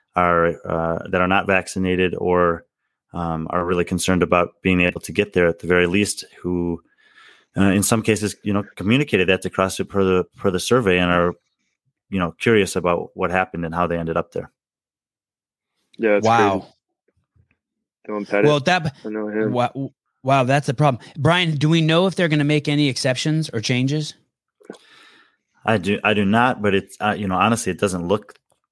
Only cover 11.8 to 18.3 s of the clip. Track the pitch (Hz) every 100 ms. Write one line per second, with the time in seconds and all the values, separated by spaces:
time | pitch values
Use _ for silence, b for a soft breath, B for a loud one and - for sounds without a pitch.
11.8 | _ _ - 95 85 - 120 110 92 92
12.8 | 87 87 82 - 87 92 92 85 82 82
13.8 | 87 85 82 85 - - - _ _ _
14.8 | _ _ _ _ _ _ _ _ _ _
15.8 | _ - 110 104 110 117 104 95 - _
16.8 | _ _ _ _ _ _ _ _ _ _
17.8 | _ _ - 104 101